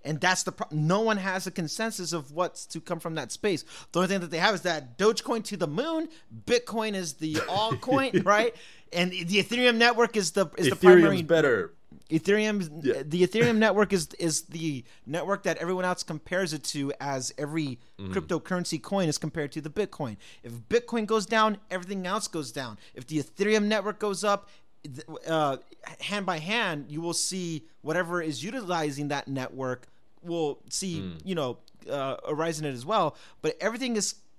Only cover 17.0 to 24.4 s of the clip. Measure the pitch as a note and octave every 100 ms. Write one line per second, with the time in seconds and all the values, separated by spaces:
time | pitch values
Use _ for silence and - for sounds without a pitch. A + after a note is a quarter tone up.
17 | C#3+ C3+ B2 - D3 D#3+ D3 A#2+ - -
18 | F#2+ F#2 - E3 - F3+ F3 D#3 - G3
19 | F3 D3 D#3 E3 D3 D#3 D3+ E3+ G3+ -
20 | F#3+ G2+ - - A#2 A#2 A2+ A#3 A#3+ A#3
21 | G#3 A3 F#3+ A3+ A3 G#3 - F3+ F3 G3
22 | F3+ G#3 - E3+ C3 C3 B2+ G#2 - -
23 | C3 D#3 C3+ - G3+ G#3+ G#3 G#3+ G3 -
24 | G#3 G3 G#3 G3+